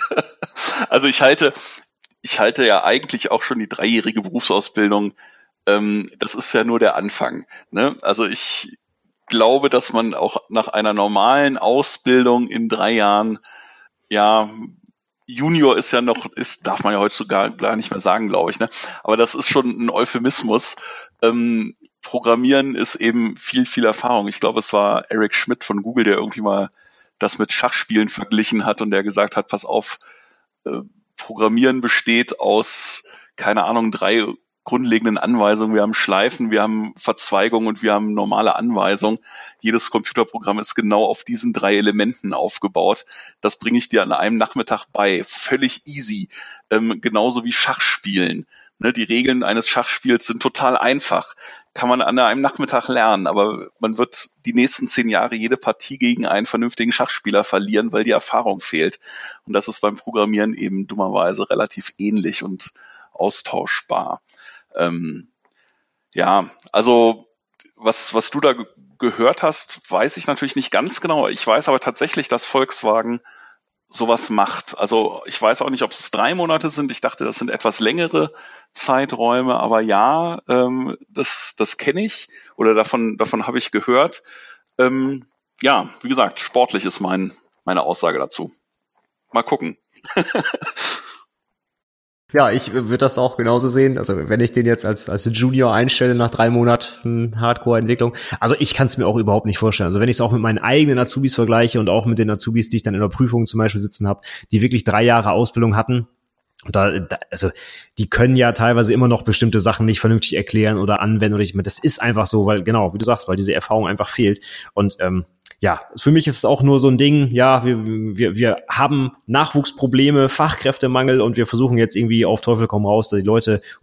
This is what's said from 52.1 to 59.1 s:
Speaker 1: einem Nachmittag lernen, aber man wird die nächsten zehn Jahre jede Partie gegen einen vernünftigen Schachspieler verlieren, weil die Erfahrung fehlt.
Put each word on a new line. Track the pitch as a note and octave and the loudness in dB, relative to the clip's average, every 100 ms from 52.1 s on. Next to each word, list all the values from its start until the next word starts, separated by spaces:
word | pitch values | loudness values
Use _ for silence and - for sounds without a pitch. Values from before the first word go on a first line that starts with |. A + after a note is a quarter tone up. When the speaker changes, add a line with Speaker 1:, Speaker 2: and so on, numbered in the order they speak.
| B2 | 2
Speaker 1:
einem | A#2+ B2 | 2 2
Nachmittag | C#3 - C3+ B2 - | -2 -2 -4 -2 0
lernen, | B2 A2 G2+ F2 | 2 2 2 0
aber | G2+ G#2 - F#2 - | 0 0 -2 -12 -6
man | A2 A2 | -4 -2
wird | B2 - - _ | -2 -4 -12 _
die | A#2+ | -2
nächsten | A#2+ B2+ - B2+ | 2 2 0 -2
zehn | - A#2 | -2 0
Jahre | F#2+ A#2+ A2+ | 0 0 -2
jede | A2+ C3 | -4 -2
Partie | - - - C#3 | -2 -6 -6 -2
gegen | A#2+ A#2+ A#2 | 0 0 0
einen | G2+ A#2 | -2 -2
vernünftigen | A2+ A#2+ - A#2 | -2 -4 -2 -2
Schachspieler | A#2+ B2 - G#2 G2+ | -2 -2 -4 -2 0
verlieren, | G2+ G2 G2+ G#2+ A#2 | 0 -2 0 -2 0
weil | A2 | 0
die | A2+ | 0
Erfahrung | G#2+ - A2+ A#2 F#2 | 0 0 -2 -2 -4
fehlt. | - D#2 E2 - - | -4 -2 -2 -4 -16